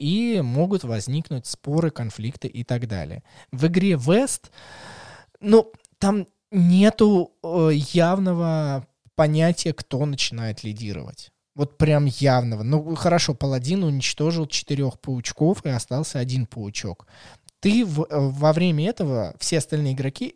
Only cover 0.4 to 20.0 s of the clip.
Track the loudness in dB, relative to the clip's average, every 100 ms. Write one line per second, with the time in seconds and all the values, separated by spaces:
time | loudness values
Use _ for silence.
0.4 | 0 0 0 -2 -2 -6 -4 -6 -4 -8
1.4 | -8 -10 -4 0 0 -4 -8 -8 -8 -8
2.4 | -10 -10 -6 -4 -4 -8 -8 -12 -18 -20
3.4 | -14 -4 0 2 2 2 2 2 2 -4
4.4 | -12 -20 -20 -20 -20 -20 -20 -20 _ _
5.4 | 4 6 6 -4 _ _ 0 0 -4 _
6.4 | _ 2 6 6 6 6 4 4 2 _
7.4 | -4 0 2 2 0 2 2 2 0 0
8.4 | 0 -2 -2 -4 -8 _ _ 0 2 4
9.4 | 2 2 -4 -6 -6 -4 -4 -2 -4 -4
10.4 | -6 -6 -8 -8 -8 -10 -12 -18 -20 _
11.4 | _ -6 -6 0 2 4 2 2 2 2
12.4 | 0 -2 0 0 -2 -2 2 2 0 -2
13.4 | -2 -2 -2 0 0 0 -2 -2 -2 0
14.4 | -2 -6 -4 -2 -2 -4 -8 -6 -8 0
15.4 | 2 2 -2 -4 -4 -6 -4 -4 -2 -2
16.4 | -4 -6 -10 -8 -8 -10 _ -20 -20 -20
17.4 | _ _ 2 2 2 -2 -2 0 0 2
18.4 | 2 4 2 2 -2 -2 -2 -2 -4 -6
19.4 | -2 -2 -2 -2 -2 -2